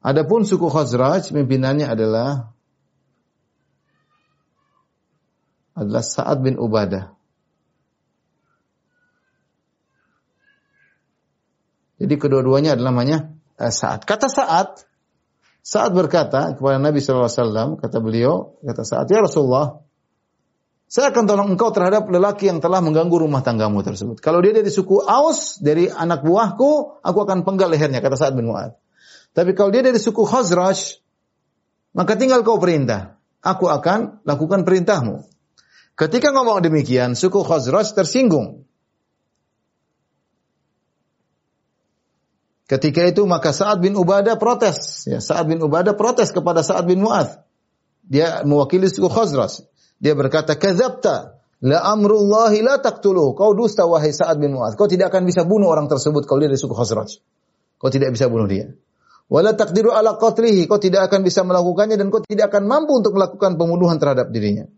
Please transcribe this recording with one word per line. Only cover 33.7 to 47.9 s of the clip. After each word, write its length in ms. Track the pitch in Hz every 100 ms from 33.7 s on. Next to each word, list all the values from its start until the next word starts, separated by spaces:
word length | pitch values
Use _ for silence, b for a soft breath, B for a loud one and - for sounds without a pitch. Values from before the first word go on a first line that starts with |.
akan 480 | 147 156 208 226 - -
lakukan 400 | 143 156 196 170
perintahmu." 560 | 185 175 196 117 101 - _ _ _ b b b -
Ketika 320 | 156 233 302
ngomong 320 | 269 240 202
demikian, 560 | 170 156 117 127 123 120
suku 240 | 185 196
Khazraj 480 | 160 160 123 165 208 202
tersinggung. 720 | 175 247 254 156 101 - _ _ _ _ _ _ _ _ _ _ _ _ _ _ _ _ _ _ _ _ _ _ _ _ _ _ _ _ _ _ _ _ _ _ _ _ _ _ _ _ _
Ketika 400 | 131 151 156 175
itu 160 | 175 202
maka 240 | 170 160
Sa'ad 240 | 139 202 208
bin 160 | 185
Ubadah 400 | 202 175 196 196 -
protes. 640 | 220 240 220 - - - -
Ya, 160 | -
Sa'ad 240 | - 160 156
bin 160 | 165
Ubadah 320 | 156 165 185
protes 400 | 208 220 247 208
kepada 320 | - 170 165 151
Sa'ad 160 | 185
bin 160 | 175 185
Mu'adz. 400 | 214 226 147 - _ _ _ _ _